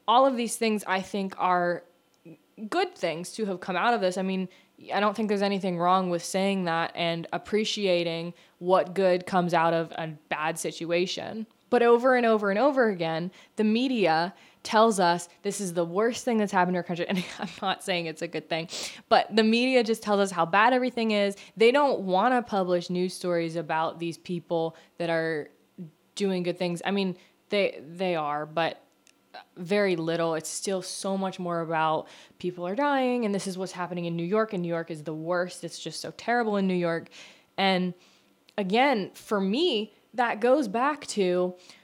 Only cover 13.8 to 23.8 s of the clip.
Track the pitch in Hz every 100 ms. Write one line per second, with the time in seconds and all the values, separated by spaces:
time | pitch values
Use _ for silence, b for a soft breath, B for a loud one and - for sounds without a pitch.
13.8 | 262 247 170 160 175 - b b - 220
14.8 | 226 196 175 175 - b 202 196 190 170
15.8 | 170 180 233 226 - 220 208 196 180 180
16.8 | 170 170 170 185 175 - 170 - 190 -
17.8 | - 175 165 156 170 165 156 160 165 B
18.8 | B B - 202 - 214 220 233 254 254
19.8 | 226 220 214 202 196 175 165 196 226 254
20.8 | 254 240 226 208 202 196 B - 226 277
21.8 | 285 214 190 185 233 254 - 202 180 175
22.8 | 175 180 185 - 180 170 165 165 156 160